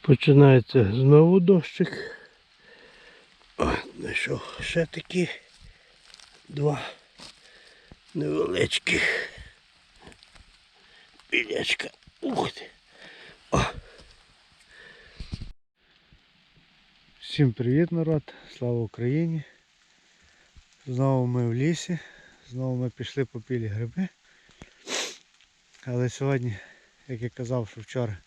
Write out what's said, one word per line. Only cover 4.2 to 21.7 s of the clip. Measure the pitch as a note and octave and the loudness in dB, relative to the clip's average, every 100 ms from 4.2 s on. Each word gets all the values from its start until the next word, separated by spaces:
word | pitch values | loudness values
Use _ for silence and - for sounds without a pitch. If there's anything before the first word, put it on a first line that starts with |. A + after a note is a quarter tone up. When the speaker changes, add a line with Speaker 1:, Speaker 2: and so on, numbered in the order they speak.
| - C#3 - - | -4 -6 -8 -12
Speaker 1:
ще | - E3+ D#3+ | -4 -2 -2
такі | - - F3+ E3+ - - - - - _ - - - - - - | -6 -6 -2 -2 -6 -18 -20 -20 -20 _ -20 -20 -20 -20 -20 -14
два | D3 D3 C#3+ - - _ - - - - - - - - - _ | -2 -2 -2 -8 -14 _ -20 -20 -20 -20 -20 -20 -20 -20 -20 _
невеличких | E3 D3+ - - F#2 - - - - - - - - - - _ _ _ _ - - - - - _ _ _ _ - - _ - | -6 -4 -2 -2 0 0 0 -2 0 0 -2 -6 -14 -20 -20 _ _ _ _ -20 -20 -20 -20 -20 _ _ _ _ -20 -20 _ -4
білячка. | B2+ A2 - - - - - - _ | -4 -2 -4 -4 -4 -6 -14 -20 _
Ух | D4 A#3+ - | -6 -4 -4
ти. | - - _ _ - - - - - - | -8 -20 _ _ -20 -20 -20 -20 -20 -2
О. | - - - - - - - _ _ _ _ _ - - - - - - - - - _ _ _ _ _ _ _ _ _ _ _ _ _ _ _ _ | 0 0 -6 -20 -20 -20 -20 _ _ _ _ _ -20 -20 -20 -20 -20 -14 -12 -12 -18 _ _ _ _ _ _ _ _ _ _ _ _ _ _ _ _
Speaker 2:
Всім | - - C#3 | -10 2 2
привіт, | A2 A#2+ C3+ E3+ | 2 0 0 0
народ! | E3+ D#3+ D#3 - - - - | 0 0 -2 -4 -20 -20 -8
Слава | A#2+ A#2+ | -4 -2
Україні! | A2+ - A#2+ D3 E3+ D#3+ C#3 _ _ _ _ _ _ _ _ _ _ - _ _ - | -4 -4 -2 0 -2 -4 -8 _ _ _ _ _ _ _ _ _ _ -20 _ _ -8
Знову | B2+ C3+ C3 B2 | -2 0 2 0
ми | B2 A#2+ | 0 0
в | |
лісі, | A#2 D3 | 0 -2